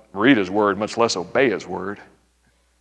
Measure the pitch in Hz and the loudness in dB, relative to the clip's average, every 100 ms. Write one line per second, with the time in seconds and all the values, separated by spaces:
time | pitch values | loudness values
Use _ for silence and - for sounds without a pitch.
0 | _ 98 120 120 90 104 104 95 107 - | _ 0 4 4 2 0 2 0 -4 0
1 | 117 92 87 117 131 87 - 92 92 101 | 0 0 -4 0 0 0 -6 -10 -8 -12
2 | - _ _ _ _ _ _ _ | -16 _ _ _ _ _ _ _